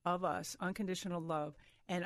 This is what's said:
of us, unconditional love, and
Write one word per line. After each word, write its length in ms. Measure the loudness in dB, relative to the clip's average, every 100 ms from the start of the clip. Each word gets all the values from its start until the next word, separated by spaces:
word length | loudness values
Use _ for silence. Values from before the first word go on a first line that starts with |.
| 0
of 180 | 2
us, 320 | 2 0 -4 -2
unconditional 640 | -2 0 0 -2 -2 -2
love, 340 | 0 0 0 -6 -18 -14 -4
and 180 | -2